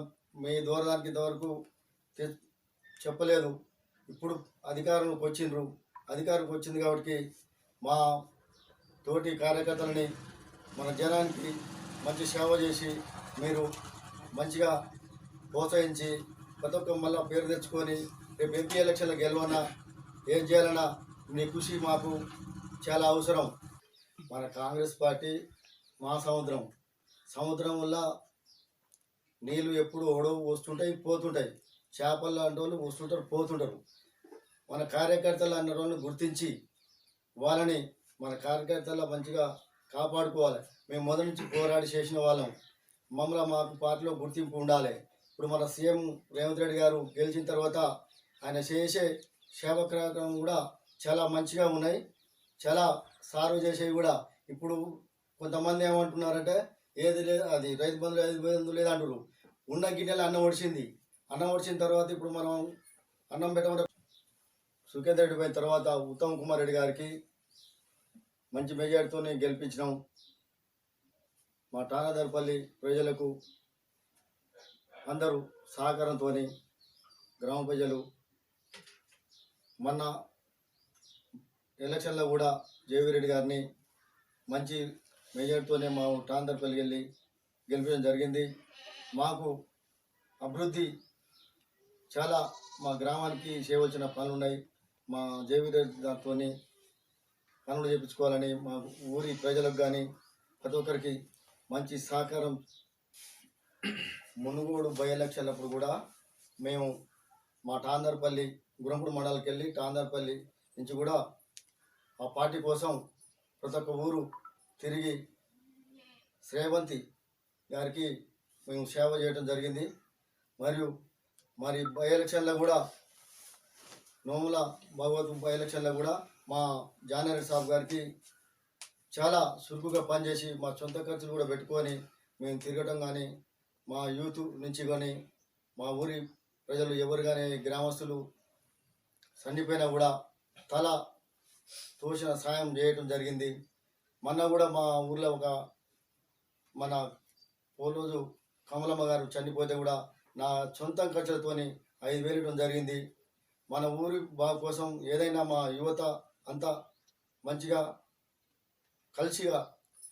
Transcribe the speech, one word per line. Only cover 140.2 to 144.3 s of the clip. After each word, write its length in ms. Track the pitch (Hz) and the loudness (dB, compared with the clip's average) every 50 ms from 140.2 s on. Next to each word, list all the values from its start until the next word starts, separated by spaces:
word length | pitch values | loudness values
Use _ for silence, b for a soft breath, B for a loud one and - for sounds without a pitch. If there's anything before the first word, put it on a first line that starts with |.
| - - _ _ _ _ _ - - - | -4 -12 _ _ _ _ _ -20 -8 -2
తల 160 | 143 151 160 170 - - - - - _ _ _ _ _ _ _ _ _ _ B B B B B B _ | 0 2 2 4 2 0 -2 -6 -14 _ _ _ _ _ _ _ _ _ _ B B B B B B _
తోచిన 300 | 147 151 160 151 160 156 143 143 - | -6 -4 -4 -2 0 -2 -2 0 -2
సాయం 260 | 147 151 156 156 151 139 139 | -2 0 0 -2 -2 0 4
చేయటం 280 | 147 151 147 147 143 135 143 | 4 4 4 2 0 -2 -2
జరిగింది. 360 | 139 135 143 139 135 139 135 135 143 - - _ _ _ _ _ _ _ _ _ _ - | -2 -2 -4 -4 -4 -4 -4 -6 -8 -12 -20 _ _ _ _ _ _ _ _ _ _ -6
మొన్న 160 | 139 | -2